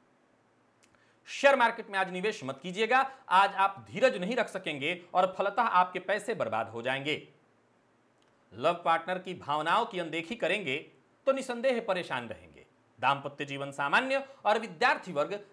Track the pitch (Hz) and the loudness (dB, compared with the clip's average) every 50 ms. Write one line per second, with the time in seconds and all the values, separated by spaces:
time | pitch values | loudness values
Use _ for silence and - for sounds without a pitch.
0 | _ _ _ _ _ _ _ _ _ _ _ _ _ _ _ _ _ _ _ _ | _ _ _ _ _ _ _ _ _ _ _ _ _ _ _ _ _ _ _ _
1 | _ _ _ _ _ - - - 269 277 277 247 240 226 220 226 214 220 202 190 | _ _ _ _ _ -12 0 6 6 6 8 8 4 2 2 -2 -8 -4 -2 -2
2 | 190 180 185 185 185 220 208 - 131 131 135 - - 185 175 208 226 220 247 262 | -2 0 -2 -2 -2 -2 -4 -4 -6 -8 -8 -8 -8 -6 -2 -2 2 4 4 4
3 | 269 262 - - - - 180 190 202 196 190 190 196 196 - 135 - - 117 190 | 2 0 -4 -10 -2 4 6 6 6 6 4 2 2 2 0 -4 -14 -10 -2 2
4 | 254 262 - 190 180 190 254 240 240 247 - 185 - 170 147 135 139 160 180 180 | 2 4 4 2 -2 -2 0 0 -2 -2 -4 -6 -6 -6 -4 -2 -2 -2 -4 -4
5 | - - - 180 185 185 185 - 196 202 202 254 233 226 185 180 185 180 - 180 | -6 -2 0 2 2 2 2 0 -2 0 2 0 2 4 4 4 4 4 0 -6
6 | 175 - 208 208 190 240 214 156 123 110 110 110 113 107 110 117 117 127 131 135 | -4 -2 -4 -2 -2 -4 -4 -2 -2 -2 -2 -2 -2 -4 -6 -6 -2 -2 -2 -2
7 | 139 151 143 - - - _ _ _ _ _ _ _ _ _ _ _ _ _ _ | -2 -4 -4 -4 -6 -12 _ _ _ _ _ _ _ _ _ _ _ _ _ _
8 | _ _ _ _ _ _ _ _ _ _ 92 107 131 165 175 170 - 170 165 165 | _ _ _ _ _ _ _ _ _ _ -6 -2 0 0 0 0 0 0 0 0
9 | 165 185 185 180 185 190 175 120 - 143 147 151 151 165 180 214 240 226 208 175 | 0 -4 -6 -6 -6 -10 -12 -8 -4 -4 -2 -2 0 2 2 2 0 -2 -4 -6
10 | 170 156 160 165 165 - - - 170 160 190 214 185 135 127 160 - - _ _ | -6 -4 -4 -6 -6 -6 -6 -4 -2 -2 -2 -2 -2 -4 -4 -6 -6 -10 _ _
11 | _ _ _ _ - 277 262 269 262 - 240 233 233 269 247 233 226 - 185 180 | _ _ _ _ -2 0 0 0 -2 -6 -4 -2 0 0 0 0 -2 -2 -2 -4
12 | 160 - 147 123 120 110 - - 90 - - - - _ _ _ _ _ _ - | -4 -4 -6 -6 -6 -8 -12 -14 -16 -20 -20 -20 -20 _ _ _ _ _ _ 0
13 | 123 131 139 135 135 139 - - 147 135 139 139 139 139 139 - 143 143 180 226 | 2 2 2 2 -2 -10 -8 -8 -8 -8 -6 -8 -8 -8 -4 -4 0 2 2 2
14 | 254 262 269 269 277 - - - - 208 220 226 226 190 170 151 233 262 294 269 | 2 2 -2 -2 -4 -6 -10 -4 0 2 2 0 0 -6 -4 0 2 2 2 0
15 | - 185 160 143 151 160 196 208 - - | -4 -6 -2 -2 -2 -2 -4 -10 -10 -14